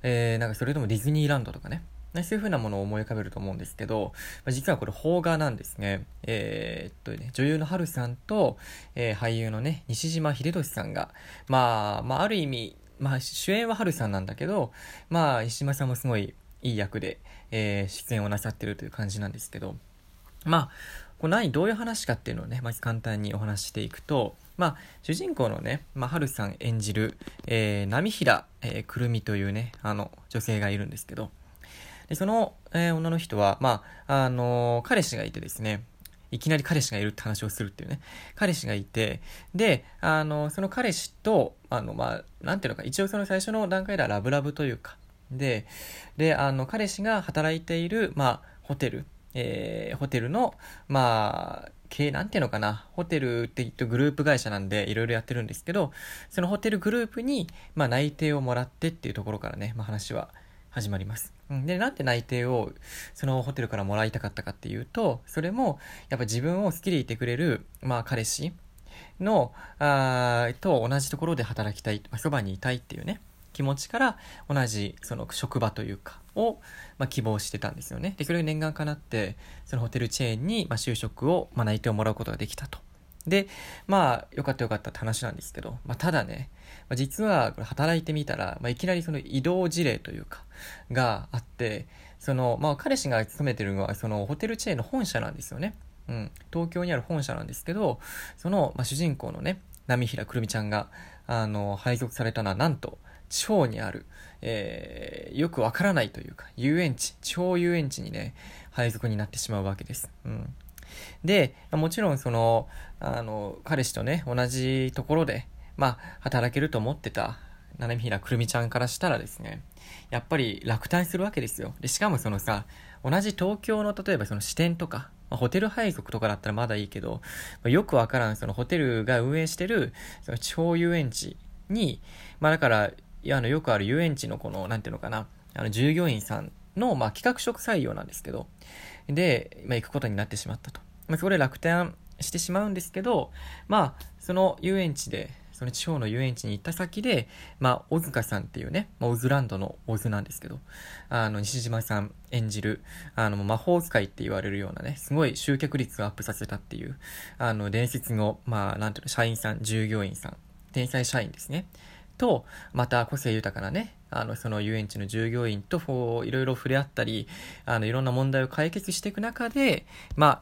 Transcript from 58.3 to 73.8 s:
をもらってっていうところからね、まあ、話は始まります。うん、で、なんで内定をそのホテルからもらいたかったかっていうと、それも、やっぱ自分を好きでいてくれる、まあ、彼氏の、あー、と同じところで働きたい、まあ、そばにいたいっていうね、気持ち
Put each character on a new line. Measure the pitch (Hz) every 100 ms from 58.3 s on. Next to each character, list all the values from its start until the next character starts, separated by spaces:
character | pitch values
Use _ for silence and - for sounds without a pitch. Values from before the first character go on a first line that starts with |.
を | 147
も | 131 123
ら |
っ | 127
て | - 165
っ |
て | 165 120
い |
う |
と | 104
こ | 104
ろ | 104
か | -
ら | 95
ね、 | 104 117
ま |
あ、 | 107
話 | 107 -
は | 113 - - - - -
始 | - 104
ま | 98
り | 98
ま | 113
す。 | - - -
う |
ん、 | 139 143
で、 | 180
な | 240
ん | -
で |
内 | 131 120
定 | 117 123 123
を | 127 104 - - - -
そ | - 139
の | 131
ホ | 123
テ | 135
ル | 117
か | 107
ら |
も | 98 104
ら | 110
い |
た | 117
か | 101
っ |
た | -
か | -
っ |
て | 101 -
い | 107
う | 127
と、 | - 208 117 -
そ | -
れ | 165
も、 | 226 240 143 - - -
や | 127
っ |
ぱ | 117
自 | 117
分 | 143 180 202
を |
好 | 170
き | 196
で | 165
い | 123
て | 117
く | 120
れ | 120
る、 | 165 117 - -
ま | 131 123
あ、 |
彼 | 113 120 110
氏 | - 151 - - - - - - -
の、 | 190 208 123 - - -
あ | 147 139 131 127 123 120 120
ー、 |
と | 127 196 139 117
同 | 139
じ | 135
と | 143
こ | 160
ろ | 151
で |
働 | 110 113 104 104
き |
た | -
い、 | 104 -
ま | 113
あ、 |
そ | 156
ば | 143
に | 98
い | 95
た | 127
い | 123
っ |
て | - -
い |
う | -
ね、 | 208 - - -
気 | -
持 | 139
ち | 139